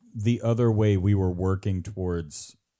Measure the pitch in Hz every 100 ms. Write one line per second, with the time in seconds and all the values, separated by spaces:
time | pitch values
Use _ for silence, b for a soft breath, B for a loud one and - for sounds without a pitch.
0 | _ 113 107 120 117 117 117 107 107 98
1 | 98 101 92 90 92 95 104 92 85 101
2 | 90 85 76 - - - _